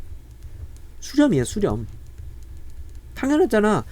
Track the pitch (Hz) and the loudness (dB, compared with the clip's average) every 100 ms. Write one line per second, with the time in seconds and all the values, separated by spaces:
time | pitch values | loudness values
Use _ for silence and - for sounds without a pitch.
0 | - - - - - - - - - - | -10 -12 -16 -16 -14 -12 -14 -14 -14 -14
1 | - 277 294 143 120 208 190 107 110 - | -2 4 6 6 2 0 0 0 -4 -10
2 | - - - - - - - - - - | -14 -14 -14 -14 -14 -12 -12 -10 -12 -12
3 | - - 269 302 370 214 214 180 - | -14 -2 2 4 6 6 6 4 0